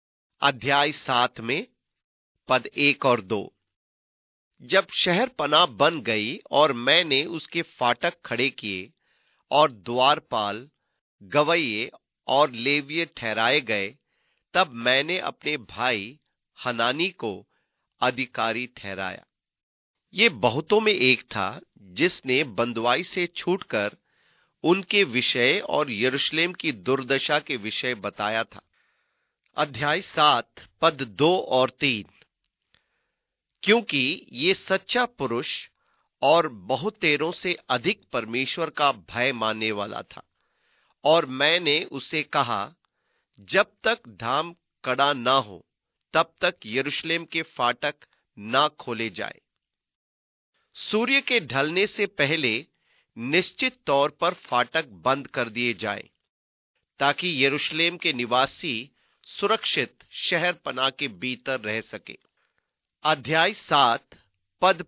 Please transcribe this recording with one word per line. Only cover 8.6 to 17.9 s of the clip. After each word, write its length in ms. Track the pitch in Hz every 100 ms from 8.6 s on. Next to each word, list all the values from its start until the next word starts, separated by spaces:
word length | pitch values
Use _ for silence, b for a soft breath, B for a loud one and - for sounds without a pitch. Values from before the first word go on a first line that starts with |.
| 104 95 98 _ _ _ _ _ -
और 200 | 139 151
द्वारपाल, 1000 | 110 92 120 131 151 - 117 104 104 139 _ _ _ _ _
गवैये 680 | 98 143 151 170 139 107 127 - _ _ -
और 240 | 131 147
लेवीय 540 | 117 123 147 139 156
ठहराए 560 | 165 - 117 107 113 143
गए, 360 | 117 104 98 131 _ _ _ _ _
तब 160 | 175 180
मैंने 480 | 117 120 131 156 180
अपने 380 | 160 - 147 151
भाई 640 | 104 - 123 113 101 147 _ _ _ -
हनानी 440 | 127 117 117 139 185
को 380 | - 113 92 98 _ _ _ _